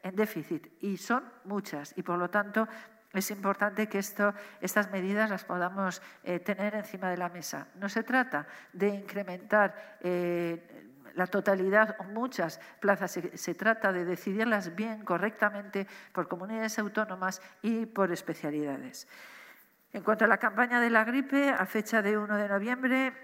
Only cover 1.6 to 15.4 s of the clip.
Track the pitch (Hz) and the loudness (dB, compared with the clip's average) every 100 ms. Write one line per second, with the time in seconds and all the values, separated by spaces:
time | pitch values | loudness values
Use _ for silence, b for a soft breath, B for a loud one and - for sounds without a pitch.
1.6 | 190 151 143 - 180 175 175 208 202 208 | -6 -10 -10 -10 -4 -2 0 0 0 0
2.6 | 220 B B - _ 196 196 208 196 196 | -2 B B -20 _ -4 -4 -2 -2 2
3.6 | 208 202 214 202 202 - 208 202 B B | 0 0 -2 -2 -4 2 0 0 B B
4.6 | 185 - 196 196 185 202 220 190 - 180 | 0 0 0 -2 0 2 0 0 -4 -2
5.6 | 180 196 190 170 B B - 175 175 196 | -2 0 -2 -4 B B -4 -4 -2 -2
6.6 | 208 214 208 190 185 175 175 175 156 151 | -2 -4 -6 -4 -4 -2 -4 -6 -10 -10
7.6 | - - 202 226 220 262 254 147 147 B | -12 -8 -4 -2 2 2 2 -2 -4 B
8.6 | B 185 196 202 196 202 190 180 - 214 | B 0 0 0 -6 -8 -6 -8 2 4
9.6 | 196 - - - 180 180 175 175 170 165 | 4 2 -18 -6 0 2 2 0 0 -4
10.6 | - - - - - - 180 202 202 196 | -8 -20 -20 -20 -14 -4 0 2 2 2
11.6 | 190 202 214 - 190 214 247 - 165 - | 4 6 4 0 -8 -4 -4 -2 -2 -4
12.6 | B B - 151 180 - 170 - - 165 | B B 2 4 2 -4 -6 -6 -6 0
13.6 | 208 226 202 185 175 175 - 196 226 214 | 2 4 2 2 0 -2 -2 0 2 2
14.6 | 180 170 226 220 208 175 214 208 | 0 -4 -4 -4 -2 0 0 2